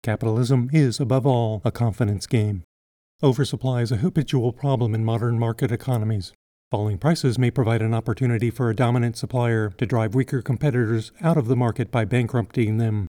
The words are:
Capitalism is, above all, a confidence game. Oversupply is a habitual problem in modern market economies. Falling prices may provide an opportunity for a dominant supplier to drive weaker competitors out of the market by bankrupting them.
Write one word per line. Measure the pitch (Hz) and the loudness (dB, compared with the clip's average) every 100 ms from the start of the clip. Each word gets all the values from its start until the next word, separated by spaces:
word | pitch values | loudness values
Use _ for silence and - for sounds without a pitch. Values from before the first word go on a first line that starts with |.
Capitalism | - 104 117 110 123 131 123 | -2 -2 0 0 2 2 2
is, | 156 135 - | 2 2 0
above | 113 131 127 | 0 2 2
all, | 123 113 110 | 2 0 -2
a | 113 | -4
confidence | - 117 - 107 101 | 0 -2 0 -2 -2
game. | - 117 104 98 - _ _ _ _ _ | 0 0 0 -2 -8 _ _ _ _ _
Oversupply | 143 131 135 107 131 123 | 2 2 -2 -2 -2 0
is | 117 | 0
a | 117 | 0
habitual | 165 170 131 135 117 | 0 0 0 0 0
problem | - 139 127 117 | -2 -2 0 0
in | 110 | 0
modern | 110 113 120 117 | 0 0 0 0
market | 117 113 131 | 0 -2 -2
economies. | 113 - 120 110 107 90 _ _ _ _ | -2 -2 -2 0 -4 -6 _ _ _ _
Falling | 101 104 98 | -2 -2 0
prices | 143 165 131 117 | 0 2 0 2
may | 123 | 0
provide | 127 120 117 | 2 2 2
an | 110 | 0
opportunity | 113 113 107 127 117 117 | 0 -2 0 0 2 -2
for | - 120 | 0 -2
a | |
dominant | 113 117 123 117 110 | 2 2 2 0 -2
supplier | 139 127 120 113 107 | -4 -2 0 0 -2
to | - | -4
drive | 117 123 110 | 0 0 2
weaker | 123 127 135 | 0 -2 -4
competitors | - 117 147 123 110 113 107 - | -2 0 0 2 0 0 -4 -4
out | 165 165 | 0 2
of | 113 | 2
the | |
market | 123 120 104 117 | 2 0 0 -2
by | 120 | -2
bankrupting | 104 127 117 123 110 - 110 110 | 0 0 0 -2 -2 0 0 0
them. | 113 107 | 0 -2